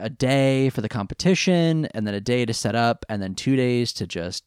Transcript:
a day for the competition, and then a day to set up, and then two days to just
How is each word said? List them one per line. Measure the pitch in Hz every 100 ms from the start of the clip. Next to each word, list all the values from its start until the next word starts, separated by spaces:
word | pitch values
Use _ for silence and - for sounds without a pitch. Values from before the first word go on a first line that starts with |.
a | 107
day | 123 127 139 135 135 135
for | 123
the | 107
competition, | 117 98 - 175 190 - 175 165 160 156
and | - 104
then |
a | 101
day | 101 123
to | 117
set | 113 110
up, | 110 117 120 -
and | 107
then | 95 92
two | -
days | 135 123 120 120
to | - 92
just | 90 85 -